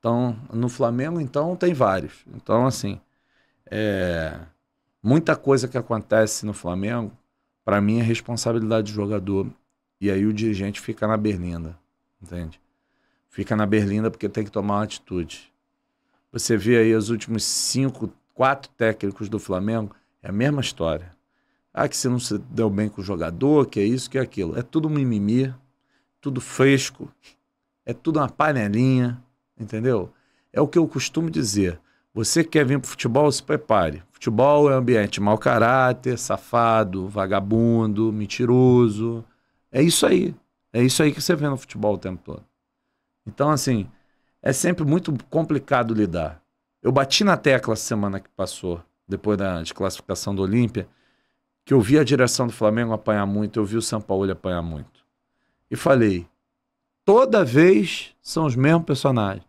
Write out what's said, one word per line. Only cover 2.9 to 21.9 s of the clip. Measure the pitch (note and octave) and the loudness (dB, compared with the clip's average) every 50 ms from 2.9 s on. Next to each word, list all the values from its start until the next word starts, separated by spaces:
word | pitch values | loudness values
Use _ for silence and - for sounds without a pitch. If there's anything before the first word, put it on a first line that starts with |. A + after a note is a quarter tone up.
| G2 - _ _ _ _ _ _ _ _ _ _ _ _ _ - | -8 -8 _ _ _ _ _ _ _ _ _ _ _ _ _ -10
é... | - G#2+ A2 G#2+ G2+ F#2+ F2+ F2+ E2+ E2 D#2+ D#2 D#2 D#2+ E2 E2 _ _ _ _ _ _ _ _ _ _ _ | -6 -4 -2 -2 0 0 -2 -2 -2 -4 -4 -6 -8 -12 -16 -18 _ _ _ _ _ _ _ _ _ _ _
muita | G#2 B2+ D#3+ E3 - D#3 | 2 2 2 4 0 -2
coisa | - - C3+ C#3 B2+ A2 B2 | -2 2 2 2 2 2 -2
que | - C3 | -4 -6
acontece | A2 - A#2+ A2 G#2 _ - A2+ A2 G#2+ - - - | -4 -2 -4 -4 -2 _ 2 2 2 2 0 -6 -8
no | G#2 G2+ | -8 -10
Flamengo, | - - F2 F2 F#2 G2 G#2 A#2 A#2+ A2+ G2+ - _ _ _ _ _ _ _ _ _ _ | -8 -6 -6 -4 -4 -4 -4 -4 -6 -6 -8 -12 _ _ _ _ _ _ _ _ _ _
pra | - G2+ G2+ | 0 0 2
mim, | G2+ G#2 A2 A#2 | 2 2 2 2
é | A#2 | 2
responsabilidade | A2 A#2 A2+ - - A#2+ A2+ - A#2 A#2 A#2 A2 G#2+ A2+ A2 G#2+ G#2 G#2 | 0 0 -2 -4 -8 -8 -4 -2 -2 -2 0 0 0 0 0 0 -2 -4
do | |
jogador. | G#2 G2+ G2+ G#2+ G#2 F#2 G2 G2 G2 G2 - - _ _ _ _ _ _ _ _ _ | -4 -4 -2 -2 -4 -4 -2 -2 -2 -2 -4 -8 _ _ _ _ _ _ _ _ _
E | F#2+ G2+ | -2 0
aí | G2 G2 G2+ | 0 2 0
o | G#2+ A2 | 0 0
dirigente | G#2 A2 A2+ G#2+ F#2 G2 G2+ G2+ - - | 0 -2 -2 -2 -2 -4 -6 -6 -8 -10
fica | - A2 - - | -12 -8 -6 -2
na | G#2+ A2 | -2 -2
berlinda, | G#2+ G#2 G#2+ G#2 F2+ F2 F2+ E2+ E2+ E2 D#2 E2 - _ _ _ _ _ _ _ _ | 0 0 -2 -2 -2 -4 -6 -8 -8 -10 -12 -14 -16 _ _ _ _ _ _ _ _
entende? | G2+ F#2 F2 F2 E2+ D#2+ D#2+ _ _ _ _ _ _ _ _ _ _ _ _ _ _ _ | -20 -14 -12 -10 -10 -12 -14 _ _ _ _ _ _ _ _ _ _ _ _ _ _ _
Fica | _ - G2+ - A#2 | _ -10 -6 -4 -2
na | G#2+ A2 | -2 0
berlinda | G2 G#2 G#2+ G#2 G2 G2 G#2+ A2 A2+ | 2 2 2 2 2 0 0 -2 -2
porque | A2 - - G#2 | -4 -4 -8 -8
tem | - - G#2+ | -6 -6 -8
que | G#2 | -6
tomar | - G#2+ G2 G#2 G#2 G2+ | -6 -6 -4 -2 -2 -2
uma | G#2+ | -2
atitude. | G#2 - - _ _ F#2 F2+ E2+ D#2+ - - - _ _ _ _ _ _ _ _ _ _ _ _ _ _ _ _ _ - | -4 -8 -14 _ _ -6 -6 -6 -8 -10 -20 -20 _ _ _ _ _ _ _ _ _ _ _ _ _ _ _ _ _ -10
Você | A#2+ - - A#2 G#2+ | -8 -2 0 0 0
vê | F#2 A2 B2 A#2+ | 2 2 4 4
aí | A2+ A2 A2+ | 6 4 4
os | A2 G#2+ G#2 | 2 0 -2
últimos | A#2 G#2+ - - A2+ A2 - | -4 -6 -4 -4 -4 -4 -4
cinco, | - - - - - - B2 C3+ C3+ A#2+ - G#2+ G#2 - _ _ _ _ | -4 -4 -4 -4 -4 -2 -2 -2 -2 -4 -6 -10 -10 -10 _ _ _ _
quatro | - B2+ C3 C#3 C#3 - - _ | 0 0 0 0 0 -6 -20 _
técnicos | _ A#2 A2+ A2 - - G2+ F#2 - A2 G2+ | _ 0 0 0 0 -4 -8 -6 -6 -10 -6
do | - G#2 | -6 -8
Flamengo, | - - G2 F2+ F#2+ G#2 A2+ A2+ G#2+ E2 - _ _ _ _ _ _ | -6 -4 -4 -4 -2 -2 -2 -4 -4 -6 -12 _ _ _ _ _ _
é | - | -8
a | F#2+ | -4
mesma | G2+ A#2+ C#3+ D3 C#3+ | -2 0 0 0 -2
história. | B2+ - - - E2 E2 D#2 D2+ F2 F2 - _ _ _ _ _ _ _ _ _ _ _ _ | -4 -6 -4 -4 -4 -4 -2 -4 -8 -14 -20 _ _ _ _ _ _ _ _ _ _ _ _
Ah, | - B2+ | -4 -4
que | D3+ | -4